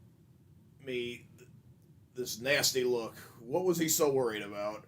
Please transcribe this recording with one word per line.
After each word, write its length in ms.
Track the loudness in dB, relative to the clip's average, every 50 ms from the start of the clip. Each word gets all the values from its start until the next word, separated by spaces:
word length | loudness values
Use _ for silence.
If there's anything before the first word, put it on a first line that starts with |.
| -20 -20 -20 -20 -20 -20 -20 -20 -20 -20 -20 -20 -20 -20 -20 -16 -10
me 400 | -6 -6 -4 -4 -6 -8 -10 -14 -20 -20 -20
th-, 120 | -20 -20 -20 -20 -20 -20 -20 -20 -20 -20 -20 -20 -20 -14 _
this 240 | -8 -8 -6 -8 -4
nasty 440 | 0 2 2 2 2 2 2 2 2
look. 320 | 2 2 0 -2 -4 -8 -14 -18 -20 -20 -18
What 260 | -10 -4 -2 0 2
was 120 | 2 2 2
he 100 | 2 2
so 220 | 2 4 4 4
worried 320 | 4 4 2 2 0 -2 -4
about? 420 | -6 -6 -6 -6 -6 -6 -8 -12